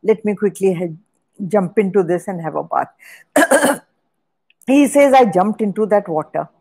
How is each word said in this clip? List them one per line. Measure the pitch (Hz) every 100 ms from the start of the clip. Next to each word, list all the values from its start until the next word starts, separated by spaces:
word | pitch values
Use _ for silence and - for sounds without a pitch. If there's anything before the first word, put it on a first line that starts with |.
"Let | 190 214
me | 208
quickly | 202 208 185 190
he-, | 170 175 160 _ _ _ _ 190
jump | 208 180 -
into | 196 190
this | 170 175 175
and | 185
have | 160 151
a |
bath." | 156 - - _ - - _ -
<clears throat> | 311 277 277 277 _ _ _ _ _ _ _ _ -
He | 269 277
says, | 285 285
"I | 262 247 180
jumped | 196 214
into | 214 190 214
that | 208 202
water. | 156 151 156 156 _